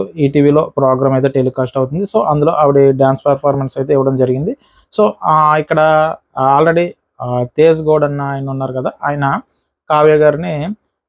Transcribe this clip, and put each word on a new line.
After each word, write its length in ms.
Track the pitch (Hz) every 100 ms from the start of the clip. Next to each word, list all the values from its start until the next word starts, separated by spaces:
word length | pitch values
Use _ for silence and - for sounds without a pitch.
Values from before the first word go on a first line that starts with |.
| - 160
ఈటీవీలో 560 | 139 147 143 147 - -
ప్రోగ్రామ్ 380 | 131 131 135
అయితే 140 | 131 135
టెలికాస్ట్ 500 | 135 127 131 127 135
అవుతుంది. 260 | 131 156
So 180 | 202 220
అందులో 300 | - 147 151
ఆవిడ 440 | 151 147 139 139 135
డాన్స్ 260 | 135 135 147
పర్ఫార్మెన్స్ 520 | 139 143 139 135 139
అయితే 140 | 135
ఇవ్వడం 240 | 139 135 131
జరిగింది. 400 | 127 131 175 277 _ _ _ -
So, 100 | 208 -
ఆ, 320 | - 156 151 156
ఇక్కడ 540 | 151 156 156 156 156 - _ - 165 151
already, 300 | 160 165 175 - _ _
ఆ, 240 | 123 123 123 -
తేజ్ 260 | 160 160
గౌడ్ 220 | 156 156
అన్న 180 | 151 143
ఆయన 280 | 139 139 135
ఉన్నారు 220 | 135 131
కదా, 180 | 127 127 -
ఆయన 360 | 147 147 139 185 - _ _ _ -
కావ్య 240 | 151 151
గారిని, 600 | 151 151 147 175 151 165 214 _ _